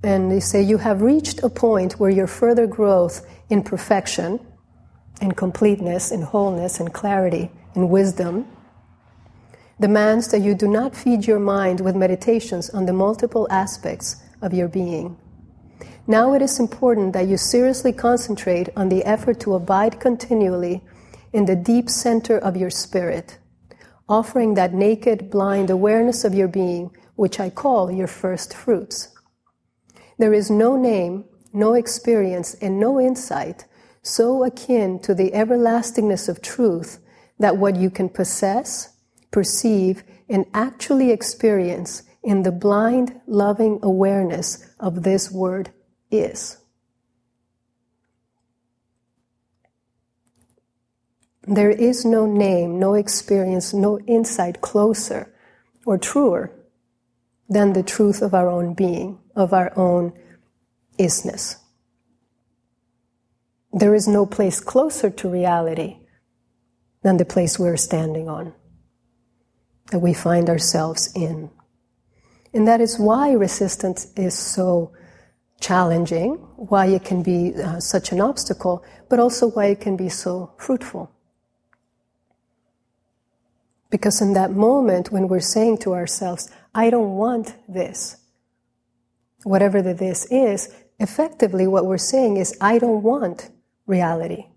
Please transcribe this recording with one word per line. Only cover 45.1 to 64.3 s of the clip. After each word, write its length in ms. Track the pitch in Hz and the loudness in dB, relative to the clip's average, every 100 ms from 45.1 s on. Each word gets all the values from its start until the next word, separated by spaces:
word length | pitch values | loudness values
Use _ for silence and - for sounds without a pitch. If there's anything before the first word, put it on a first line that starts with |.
| 190 - | 0 -2
word 400 | 190 185 185 185 _ _ _ _ | -4 -4 -4 -10 _ _ _ _
is." 480 | 214 - - - - _ _ _ _ _ _ _ _ _ _ _ _ _ _ _ _ _ _ _ _ _ _ _ _ _ _ _ _ _ _ _ _ _ _ _ _ _ _ _ _ _ _ _ _ _ _ _ _ | -2 -2 -6 -14 -16 _ _ _ _ _ _ _ _ _ _ _ _ _ _ _ _ _ _ _ _ _ _ _ _ _ _ _ _ _ _ _ _ _ _ _ _ _ _ _ _ _ _ _ _ _ _ _ _
There 280 | - 208 208 | 0 4 4
is 340 | 208 240 247 | 4 2 2
no 200 | 226 220 | 2 2
name, 540 | 214 208 196 180 175 175 | 2 2 2 2 0 0
no 160 | 190 | 2
experience, 800 | 208 208 - - 196 185 185 - | 2 0 -6 0 0 0 -2 -2
no 240 | 202 202 208 | 0 0 0
insight 600 | 208 233 226 - 175 175 | 0 0 2 -2 -4 -4
closer 760 | - 214 208 214 - - - _ _ _ _ _ | -4 2 2 0 -4 -8 -10 _ _ _ _ _
or 140 | - 190 | -4 -2
truer 540 | - 277 277 175 190 - _ _ _ _ _ _ _ _ _ | 0 2 2 2 -4 -14 _ _ _ _ _ _ _ _ _
than 240 | 202 202 | 2 4
the 100 | 190 | 2
truth 400 | 185 - 208 202 | -2 2 2 2
of 100 | 202 | 2
our 160 | 185 180 | 2 2
own 260 | 175 175 | 0 -4
being, 440 | 170 185 170 185 196 _ | 0 -2 -2 -6 -12 _
of 180 | - 185 | -2 2
our 240 | 185 180 - | 2 0 0
own 360 | 185 175 175 175 - _ _ _ _ _ _ - | 2 2 0 -8 -20 _ _ _ _ _ _ -2
isness. 580 | 180 - - - - - _ _ _ _ _ _ _ _ _ _ _ _ _ _ _ _ _ _ _ _ _ | 0 0 -6 -8 -10 -12 _ _ _ _ _ _ _ _ _ _ _ _ _ _ _ _ _ _ _ _ _
There 220 | 196 208 | 2 4
is 120 | 214 208 | 4 4
no 180 | 208 | 2
place 360 | 202 | 2